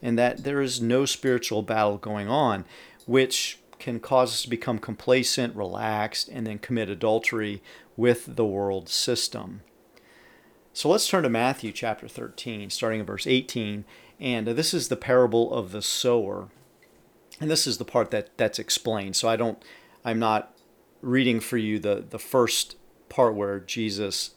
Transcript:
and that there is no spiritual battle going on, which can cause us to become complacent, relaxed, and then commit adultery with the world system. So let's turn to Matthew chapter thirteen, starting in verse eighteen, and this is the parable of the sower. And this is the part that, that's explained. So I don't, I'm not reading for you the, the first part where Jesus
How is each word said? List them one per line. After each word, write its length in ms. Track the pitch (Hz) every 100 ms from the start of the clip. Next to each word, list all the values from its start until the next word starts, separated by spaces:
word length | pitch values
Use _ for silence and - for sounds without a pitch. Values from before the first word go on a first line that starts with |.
and 160 | 120 117
that 240 | 123 123
there 200 | 135 143
is 180 | 135 123
no 240 | 117 127
spiritual 580 | 139 - 135 123 120 107
battle 360 | 104 110 107 104
going 300 | - 104 101
on, 360 | 135 135 101 90 - - -
which 560 | - 127 131 - - - _ -
can 220 | - 117
cause 320 | - 135 127
us 100 | -
to 60 | -
become 300 | 117 - 113
complacent, 760 | - 107 - 131 123 - 120
relaxed, 760 | 104 98 92 110 107 107 - -
and 160 | - 110
then 120 | 104
commit 300 | - 120 104
adultery 720 | 98 113 110 - 117 107 101 - - -
with 420 | - 117 117 - 117
the 80 | 110
world 420 | 98 101 95 87
system. 720 | - - 120 - 113 98 98 - _ _ _ _ - - - _ _ _
So 180 | - 147
let's 180 | 202 -
turn 140 | 190
to 80 | 147
Matthew 420 | 113 123 135 110
chapter 340 | 95 117 107 -
thirteen, 600 | - 120 - - 107 101
starting 320 | - 113 110
in 60 | 101
verse 200 | 101 -
eighteen, 600 | 131 127 - 107 104 104 - - _
and 260 | 139 120 110
this 280 | 117 156
is 140 | 175 -
the 80 | -
parable 540 | - 127 123 117 117
of 180 | 120 95
the 80 | 101
sower. 680 | - - 127 120 101 98 95 _ _ _ _ _ _ _ _ -
And 100 | 156
this 160 | 156 -
is 120 | 110
the 60 | 117
part 240 | 123 110
that, 260 | 110 101 -
that's 220 | 110 -
explained. 580 | 113 - - 110 98 95
So 100 | 113
I 100 | 113
don't, 260 | 117 107 - - - -
I'm 140 | 120 113
not 360 | 113 110 - _ _ _ _ _
reading 400 | - 127 127 113
for 160 | - 123
you 220 | 107 107
the, 260 | 104 101 -
the 120 | 110
first 580 | - 131 117 - - - - _ _
part 260 | - 123
where 260 | 107 101 101
Jesus 720 | 92 - 110 98 104 - -